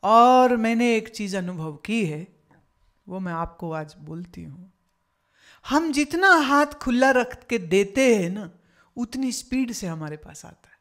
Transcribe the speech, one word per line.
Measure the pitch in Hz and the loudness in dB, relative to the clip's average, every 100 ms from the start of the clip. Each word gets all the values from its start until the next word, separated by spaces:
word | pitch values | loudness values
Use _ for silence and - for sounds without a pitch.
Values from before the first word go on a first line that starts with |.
और | 196 226 240 254 254 240 | 6 6 8 8 6 2
मैंने | 226 233 240 226 | 0 2 2 0
एक | 220 | -2
चीज | - 202 196 | -10 -6 -6
अनुभव | 180 180 160 147 | -6 -8 -10 -12
की | - 226 190 | -6 -2 -2
है, | 151 175 _ _ _ _ _ _ _ - | -6 -12 _ _ _ _ _ _ _ -14
वो | 185 | -10
मैं | 185 | -8
आपको | 165 165 165 170 | -6 -8 -8 -10
आज | 160 151 170 | -8 -10 -16
बोलती | 151 160 175 175 | -16 -14 -16 -16
हूँ। | 160 143 185 _ _ _ _ _ _ _ _ _ - | -18 -18 -20 _ _ _ _ _ _ _ _ _ -4
हम | 277 330 | -2 0
जितना | 277 294 330 392 | -2 -2 0 4
हाथ | 349 269 285 294 | 4 4 2 2
खुला | 294 - 240 262 | -2 -2 2 4
रख | 254 247 - - | 4 0 -8 -6
के | - | -6
देते | 175 190 202 202 269 220 | 0 0 0 2 2 4
हैं | 170 | 0
ना, | 190 185 - _ _ _ - | -6 -10 -16 _ _ _ -10
उतनी | 240 254 262 | -10 -4 -6
स्पीड | 233 - 254 254 | -6 -6 -4 -4
से | 233 185 | -4 -8
हमारे | 165 156 151 | -8 -10 -12
पास | - 147 | -16 -20
आता | - - _ | -20 -20 _
है। | _ | _